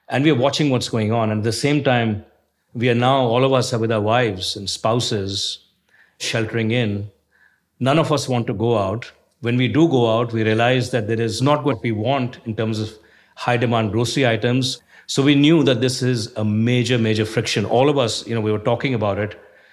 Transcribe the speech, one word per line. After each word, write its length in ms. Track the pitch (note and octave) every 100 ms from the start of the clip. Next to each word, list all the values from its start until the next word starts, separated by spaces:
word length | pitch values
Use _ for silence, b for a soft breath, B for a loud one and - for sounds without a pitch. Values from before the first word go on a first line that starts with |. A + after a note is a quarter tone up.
| -
And 140 | B2
we 80 | D3
are 40 | C3
watching 340 | C#3 C3+ D3+
what's 200 | B2 -
going 220 | A#2 G#2+
on. 200 | A#2 A2
And 80 | G#2+
at 40 |
the 100 | A2
same 300 | G#2+ C#3 D3
time, 420 | C3+ B2 A2+ G#2 - _ _ _ _
we 160 | A#2+ B2
are 60 | A#2+
now, 240 | B2 C3+
all 220 | B2 A#2
of 100 | C3+
us 180 | C3 A#2+
are 80 | A#2
with 120 | A2+
our 100 | A2
wives 540 | G#2 A#2+ A#2 F#2 F#2 G#2
and 140 | F#2+
spouses 880 | - A2+ A#2+ A#2+ A2 G2 G2 - - _ _ _ b b b
sheltering 520 | - A#2+ A2 A#2 A2
in. 380 | B2 A2 G2+ G#2 - _ b b b b _
None 200 | B2+ D3+
of 120 | D#3
us 160 | C#3+ -
want 200 | B2 A2
to 60 |
go 240 | G2 A2+ A2
out. 340 | F#2+ A2 - - _ _
When 160 | A#2 B2
we 100 | B2
do 200 | C3 E3
go 300 | C3 A#2 A2
out, 160 | A#2+
we 100 | A2+
realize 480 | A2 A2 A#2+ B2+ B2
that 160 | B2 G#2
there 120 | A2+
is 220 | A#2 G2+
not 220 | C3 D3
what 180 | C#3 A2
we 100 | A#2+
want 480 | G#2 A2 C#3 A#2+ - -
in 100 | G#2+
terms 240 | A2+ G#2+
of 120 | G#2+ - b b b -
high 220 | - A#2+
demand 340 | A#2+ A2+ A2
grocery 360 | G#2+ A#2+ C#3+ B2+
items. 540 | A2+ A#2+ B2+ C3 - b b b
So 160 | -
we 120 | C#3 C#3+
knew 280 | D3 E3
that 180 | C#3 B2
this 200 | B2+ B2+
is 340 | B2+ B2 G#2+ -
a 100 | G#2+
major, 520 | G#2+ A#2 B2 A#2 B2
major 280 | A2 A2 G#2
friction. 400 | - - A#2 G2
All 240 | A#2 C#3
of 80 | C#3+
us, 280 | A#2 - G#2+
you 80 | A#2
know, 60 |
we 100 | G#2+
were 80 | G#2+
talking 340 | B2 A#2 C#3+
about 240 | A#2+ G#2 G2
it. 220 | G#2 - b b b